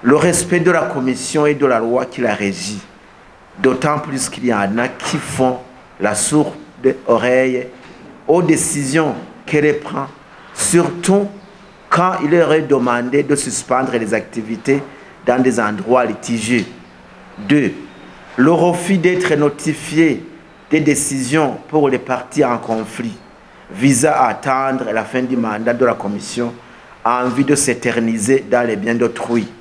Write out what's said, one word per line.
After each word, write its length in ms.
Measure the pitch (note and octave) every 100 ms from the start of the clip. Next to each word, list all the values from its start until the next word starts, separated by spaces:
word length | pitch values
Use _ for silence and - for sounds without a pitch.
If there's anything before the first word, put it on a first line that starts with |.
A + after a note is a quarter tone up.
| A#2+
le 120 | D3
respect 420 | E3+ F3 - F3
de 100 | D#3+
la 120 | E3
commission 640 | D3 C#3+ C3 B2+ - D#3 D3
et 100 | D3
de 100 | C#3
la 140 | A#2
loi 260 | A#2 B2 B2+
qui 140 | -
la 160 | A#2 G#2
régit, 460 | G2+ F2 F#2+ G#2 - - - - - - - -
d'autant 420 | C3+ C3 D3+ D3+
plus 280 | - C3+ -
qu'il 180 | - B2
y 80 |
en 240 | G#2+ G2 A2
a 120 | B2
qui 260 | - - D#3
font 440 | - - C3 B2+ - - - -
la 120 | G2+
sourde 400 | G#2 - D3+ D3 - - - B2+ C3 -
oreille 600 | A2+ B2 B2+ C3 B2 B2+ - - - - - -
aux 140 | E3
décisions 760 | D#3+ D#3+ - D3 C3+ D#3 D3+ G#2 - - -
qu'elle 340 | D3+ D3 D3
prend, 280 | - D3 C#3 - - - -
surtout 760 | - - F3 E3+ F3 E3+ G3 G3+ - - - - - -
quand 260 | D#3 F3+ F#3
il 100 | D3
leur 200 | E3+ D#3+
est 120 | D#3
demandé 600 | C#3+ C3+ A#2+ A#2+ B2 C#3+
de 100 | C#3
suspendre 600 | C#3+ - A2 - B2+ C3
les 200 | A#2+ G#2+
activités 680 | G#2+ G#2+ A#2+ G#2+ A2+ - C#3 C#3 - - - -
dans 160 | B2
des 160 | C3 A#2+
endroits 460 | G#2+ G#2 G2+ B2+
litigieux. 640 | A#2+ G#2 - A#2 G#2+ A#2+ F2+ - - - - - - -
Deux, 340 | - D3 A2+ - - - - - - -
le 160 | C3+
refus 460 | E3 E3+ F3 F3+ F#3+
d'être 360 | E3+ F3+ - D3
notifié 840 | D3 C#3+ E3 D3 - D3+ E3 A2 - - - - -
des 120 | D#3
décisions 720 | D3 C#3+ - C3+ B2 D3+ D3+ G#2+ -
pour 180 | D3+ C#3
les 120 | B2+
parties 440 | - B2+ - D3
en 140 | C3 A#2
conflit 600 | A2+ A2 G#2+ - A#2 G2 - - - - -
visant 400 | G2 C3+ B2+ D3+
à 140 | C#3 B2
attendre 600 | G#2 C#3 C3 C3+ C3 A#2
la 140 | A2 G#2+
fin 160 | B2+
du 160 | B2+ B2
mandat 360 | A2+ G#2+ A2+
de 120 | A#2+ B2+
la 80 |
commission 600 | A2 G2 G2+ - - A#2+ A#2+ - - - - A#2
en 240 | B2 B2+
vue 160 | A#2+ C#3
de 100 | C#3+
s'éterniser 920 | - A#2+ B2 A#2 A2+ A2+ G#2 C3+ -
dans 160 | A#2+ A#2+
les 80 | G#2
biens 200 | G#2+ A#2
d'autrui. 520 | A2+ - - A#2+ G2+ -